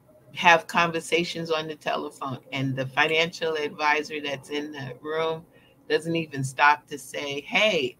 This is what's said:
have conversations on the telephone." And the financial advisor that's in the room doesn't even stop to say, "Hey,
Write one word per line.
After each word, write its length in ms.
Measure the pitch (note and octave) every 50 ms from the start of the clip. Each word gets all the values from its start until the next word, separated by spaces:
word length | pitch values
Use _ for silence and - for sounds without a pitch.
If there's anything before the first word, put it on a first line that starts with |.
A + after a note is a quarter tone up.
| _ _ _ _ _ - -
have 320 | - - F3 E3+ E3 -
conversations 840 | - - F3+ E3+ E3+ E3 E3 D#3+ - E3 E3+ F3 F3 - E3 E3 D#3+ D#3+
on 160 | D#3 D#3 D#3+
the 80 | D3+
telephone." 640 | D3 - D#3+ D3 D3 D3 D3 - - D3 C#3 C3 - - -
And 240 | C#3 C3+ C3+ C3+ C3
the 120 | C3+ C3
financial 680 | C3 - D3 D3+ D#3 D#3+ D#3+ E3 E3 - - E3+ D#3+ D#3+
advisor 680 | D#3 D3 D3 D3 D3+ D3+ D3+ D3 D3+ D3 D3+ D#3 D3+
that's 300 | D3 C#3+ C#3 C3+ - -
in 220 | D3 D3 D3 D3+ D3+
the 240 | C#3+ C3+ C3 B2 -
room 440 | - D3+ D#3 D#3+ E3 D#3+ D#3+ D#3+ E3 - _ - _ _ _ _ _ -
doesn't 280 | D3+ D#3+ D#3 E3 E3
even 260 | E3 E3 D#3 C#3+ C#3 C3+
stop 440 | C3 - - D3 D3 D3 - -
to 120 | - D3+ C#3
say, 440 | - - - D3 D3 C#3+ C#3+ C#3+ -
"Hey, 540 | - A3+ F#3+ G#3 G#3+ G3 D#3+ C3 A#2+ - _